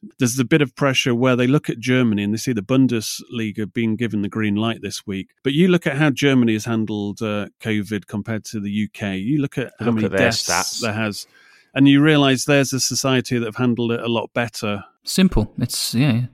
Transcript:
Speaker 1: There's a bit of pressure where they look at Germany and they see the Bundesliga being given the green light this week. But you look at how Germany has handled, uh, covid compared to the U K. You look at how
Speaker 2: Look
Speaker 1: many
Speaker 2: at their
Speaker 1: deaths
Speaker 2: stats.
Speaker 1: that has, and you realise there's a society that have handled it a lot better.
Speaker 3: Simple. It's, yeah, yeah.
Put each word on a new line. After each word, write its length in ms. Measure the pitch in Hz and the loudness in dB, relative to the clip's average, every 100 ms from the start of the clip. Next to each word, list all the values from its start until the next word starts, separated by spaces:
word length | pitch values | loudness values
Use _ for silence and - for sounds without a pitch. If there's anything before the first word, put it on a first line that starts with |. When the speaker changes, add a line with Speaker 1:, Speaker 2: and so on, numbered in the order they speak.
| - - | -14 -2
Speaker 1:
There's 180 | 123 131 | -2 0
a 80 | 120 | 2
bit 160 | 160 | 2
of 140 | 135 - | 0 0
pressure 400 | 139 123 131 120 | 0 0 0 2
where 200 | 131 123 | 2 2
they 120 | 123 | 2
look 240 | 147 - | 2 0
at 80 | 117 | -6
Germany 440 | 120 127 120 104 | 0 2 2 0
and 80 | 101 | 0
they 60 | 110 | -2
see 160 | - | -4
the 80 | 107 | -4
Bundesliga 1120 | 98 131 127 117 - - - 113 110 110 104 | 0 4 4 2 -4 -10 -10 -8 -6 -6 -6
being 220 | 120 113 107 | -4 -2 -2
given 260 | 113 107 | -2 -4
the 80 | 101 | -4
green 260 | 110 107 101 | -2 -2 0
light 260 | 113 110 | -2 -4
this 220 | 101 - 104 | -8 -10 -8
week. 220 | 95 - _ | -8 -10 _
But 100 | 135 | -2
you 160 | 147 185 | 4 4
look 180 | 175 160 | 4 2
at 100 | 139 | 0
how 140 | 151 | 0
Germany 420 | 120 143 131 117 | 2 4 4 4
has 120 | 110 117 | 2 -2
handled, 560 | 113 107 104 101 95 | -4 -4 -4 -6 -6
uh, 260 | 107 104 98 _ | -4 -4 -6 _
covid 440 | 113 107 95 104 - | -4 -4 -4 -6 -6
compared 400 | 104 107 107 - | -8 -6 -8 -8
to 140 | 110 | -8
the 100 | 101 | -4
U 200 | 104 104 | -4 -4
K. 280 | - 101 92 | -6 -6 -4
You 240 | 107 151 | -2 -2
look 160 | 139 135 | -2 -4
at 160 | 117 - | -8 -4
how 80 | 113 | -2
Speaker 2:
Look 80 | 110 | 0
Speaker 1:
many 100 | 101 | 0
Speaker 2:
at 60 | |
their 80 | 95 | 2
Speaker 1:
deaths 280 | 117 113 - | 2 0 0
Speaker 2:
stats. 340 | 90 - - | 0 -2 -4
Speaker 1:
that 120 | 113 | -4
has, 320 | 107 107 98 - _ _ _ _ | -4 -4 -6 -12 _ _ _ _
and 140 | 135 139 | 4 6
you 120 | 139 | 6
realise 440 | 156 147 139 127 - | 6 6 4 2 2
there's 280 | 139 131 | 2 2
a 60 | 131 | -2
society 600 | - 123 135 127 - 120 | -2 -2 0 0 0 -2
that 60 | 113 | -4
have 100 | 123 | -2
handled 360 | 123 117 117 | 0 0 -2
it 100 | 117 | -2
a 60 | 117 | -2
lot 240 | 113 - 120 | -4 -2 -4
better. 480 | 113 - 107 104 - _ | -4 -4 -4 -4 -8 _
Speaker 3:
Simple. 480 | - - 190 110 110 - | -4 2 4 4 0 -2
It's, 380 | 123 - - 117 | -4 -4 -2 0
yeah, 160 | 147 | 2
yeah. 140 | 113 123 | 2 -2